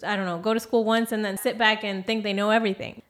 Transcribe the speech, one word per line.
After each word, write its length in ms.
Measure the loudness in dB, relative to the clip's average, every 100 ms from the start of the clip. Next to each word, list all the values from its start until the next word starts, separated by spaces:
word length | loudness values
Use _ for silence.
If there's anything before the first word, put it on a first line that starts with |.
I 120 | -4 -2
don't 100 | -2
know, 140 | -2
go 160 | -2 -2
to 40 |
school 240 | 0 2
once 280 | 4 2 2
and 120 | -2
then 140 | -2 -2
sit 220 | -2 2
back 240 | 2 2
and 240 | -2 -6 -4
think 160 | -4
they 100 | -2
know 160 | 0 2
everything. 540 | 2 2 -2 -8 -14